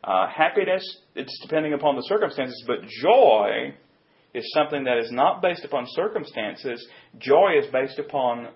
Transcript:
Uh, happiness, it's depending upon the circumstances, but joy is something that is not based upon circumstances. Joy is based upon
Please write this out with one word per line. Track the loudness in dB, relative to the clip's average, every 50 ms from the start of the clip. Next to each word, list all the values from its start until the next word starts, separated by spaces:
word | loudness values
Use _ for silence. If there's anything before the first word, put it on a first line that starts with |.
Uh, | -2 0 0 2 2 0
happiness, | 2 0 0 2 2 0 0 0 -2 -4 -4 -10 -16 -18 _ _ _
it's | -12 -12 -10 -12 -16
depending | -10 -4 -2 -2 0 -2 -4
upon | 0 0 0 0
the | 0
circumstances, | -2 -2 0 0 0 -2 -2 -6 -6 -6 -8 -12 -6
but | -6 -6 -6 -6
joy | -14 -12 -2 2 4 6 8 8 8 6 6 4 2 0 -2 -4 -8 -12 _ _ _ _ _ _ _ _ _ _ _ _
is | -10 -10 -2
something | 0 0 0 0 -2 -4 -2
that | 0 0 0
is | 0 -2
not | 0 2 2 2 2 2
based | 0 -2 -2 -2 -8
upon | -6 -6 -6 -6 -4
circumstances. | -6 -4 -4 -4 -4 -6 -8 -8 -8 -8 -8 -8 -8 -8 -8 -10 -10 -10 -12 -20 -20 -20 _ _ _ -14
Joy | 2 6 6 8 8 6 6 2
is | 2 2
based | -2 -2 -2 -2 -6 -10
upon | -10 -6 -4 -2 0 0 -2 -2 -8 -14 -18